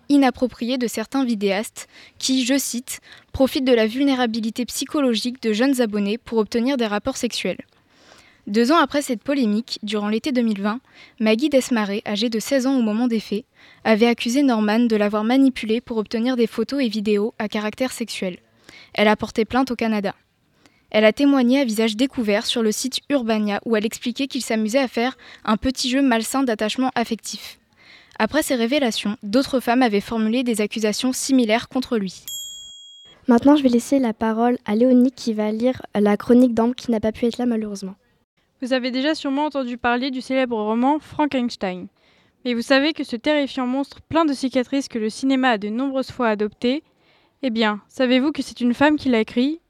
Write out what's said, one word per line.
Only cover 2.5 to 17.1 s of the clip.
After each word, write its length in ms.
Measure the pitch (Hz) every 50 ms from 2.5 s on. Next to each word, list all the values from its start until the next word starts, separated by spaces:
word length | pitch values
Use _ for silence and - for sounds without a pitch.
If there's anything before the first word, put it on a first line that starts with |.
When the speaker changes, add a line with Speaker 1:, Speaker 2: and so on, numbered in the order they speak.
| 277 277
Speaker 1:
cite, « 420 | - - - 240 254 - - - _ - - - _ _
profitent 320 | - - 269 247 - 311 262
de 80 | 262
la 140 | 247 226 220
vulnérabilité 800 | 220 220 262 285 277 269 247 254 233 220 233 214 226 214 - 240
psychologique 760 | - - - 285 - - 311 277 254 226 208 - 247 240 -
de 120 | - 226
jeunes 280 | 214 208 254 277 277 247
abonnés 380 | 247 214 208 208 202 202 214 233
pour 200 | - - 233 226
obtenir 380 | 208 202 - 240 226 262 285
des 120 | 247 233 214
rapports 280 | 208 208 - 269 262
sexuels ». 440 | - - 226 - - - 190 175 - - _ _ _ _ _ _ _ _ - - - - _ _ _ -
Deux 260 | - 202 226 240 240
ans 40 | 320
après 240 | 339 294 262 - 294
cette 220 | 285 - 254 202
polémique, 560 | - - 294 277 247 208 208 214 233 - - -
durant 280 | - 202 214 208 208 208
l'été 200 | 214 226 - 311
deux 120 | 254 254
mille 180 | 233 226 214 196
vingt, 200 | 196 208 214 262 _ _ _ - - - _ -
Maggie 300 | 220 214 220 220 285 311
Desmarais, 540 | 277 262 247 - 254 220 208 196 202 214 -
âgée 220 | - 208 196 220 247
de 100 | 226 214
seize 280 | - - 277 269 240
ans 100 | 269 277
au 60 | 262
moment 240 | 233 214 208 220 247
des 120 | 247 226 220
faits, 280 | - - 202 208 - _ _ _ - - - _ -
avait 220 | 220 226 202 233
accusé 360 | 240 233 - - 240 233 285
Norman 380 | 294 269 240 214 214 208 208 233
de 160 | 240 233 220
l'avoir 280 | 208 208 208 214 208 214
manipulée 560 | 226 254 269 269 269 254 - - 214 220 240
pour 160 | - - 240
obtenir 400 | 220 208 - - 226 226 254 262
des 100 | 240 233
photos 360 | 208 - - 220 - 269 285
et 60 | 269 226
vidéos 440 | 202 220 202 214